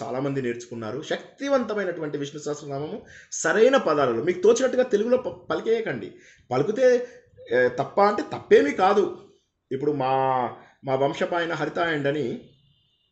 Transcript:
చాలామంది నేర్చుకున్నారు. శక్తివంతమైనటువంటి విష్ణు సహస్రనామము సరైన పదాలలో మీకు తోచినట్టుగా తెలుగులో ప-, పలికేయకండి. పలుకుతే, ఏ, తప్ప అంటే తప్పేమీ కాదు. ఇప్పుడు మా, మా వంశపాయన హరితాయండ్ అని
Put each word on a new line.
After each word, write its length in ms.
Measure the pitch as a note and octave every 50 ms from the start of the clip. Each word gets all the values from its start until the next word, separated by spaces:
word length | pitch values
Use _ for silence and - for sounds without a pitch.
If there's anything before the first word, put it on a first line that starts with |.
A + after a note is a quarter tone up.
| C3+
చాలామంది 380 | B2+ B2 C3 C#3 C#3 C#3 C#3
నేర్చుకున్నారు. 600 | B2 A#2+ A#2 A#2+ - - A#2 A#2 A2+ G#2+ A#2+ C#3+
శక్తివంతమైనటువంటి 1160 | D#3 - F3 - - - - - C#4 C#4 C#4 B3+ A3+ G3+ G#3+ G#3 G3 F3+ D#3+ E3 D#3 D3 D3+
విష్ణు 240 | C#3+ C#3+ C#3 D#3 D3
సహస్రనామము 640 | D3 D3 D3 - D3+ C#3+ C#3 C#3 D3+ D#3+ G3+ B3+ - - - - - -
సరైన 460 | - - - D#3+ E3+ G#3 A3+ C4 C#4
పదాలలో 460 | B3 F#3+ F3 D3+ D3 C#3 B2 A2+ A2+ C3
మీకు 180 | F3+ F3+ F3+
తోచినట్టుగా 420 | G3 G#3+ A#3+ B3 C4 B3+ B3+ B3+ B3
తెలుగులో 340 | - G#3 G3+ A3 A#3+ B3+
ప-, 360 | - - - E3+ - - - D#3+
పలికేయకండి. 580 | F3 G3+ A3 A3+ A#3 - F3 C#3 A2 F#2+ F2 - - - - - _ _ -
పలుకుతే, 560 | B2 C3 - G#3 G#3 C4 B3+ B3+ B3 B3 B3 - - - _ _ _ - - -
ఏ, 160 | - B2+ B3
తప్ప 340 | A#3+ - C#3+ C3+ - - G#3
అంటే 200 | G3+ G#3 A3 -
తప్పేమీ 500 | - - B2+ A2+ - - G3+ B3 C#4 C#4+
కాదు. 560 | A#3 - F#3 F#3+ G3+ G#3 F3+ - - - - - _ _ _ _ _ _ _ -
ఇప్పుడు 200 | C3 C3 D3 D3+
మా, 200 | D3+ C3+ B2+ C3 C3+ C3+ C3+ C3 C3 B2+ B2 A2 - - - - _ _ -
మా 100 | C3+ C3
వంశపాయన 580 | C3+ C#3 D3 D#3+ - F#3 F3 F3+ E3+ E3 E3 E3
హరితాయండ్ 540 | D3 D3+ D3+ - - E3+ E3 D#3 D3 C#3
అని 420 | C#3 D3 D3+ C3 A#2 - - - - _ _ _ _ _ _ _ _ _ _ _ _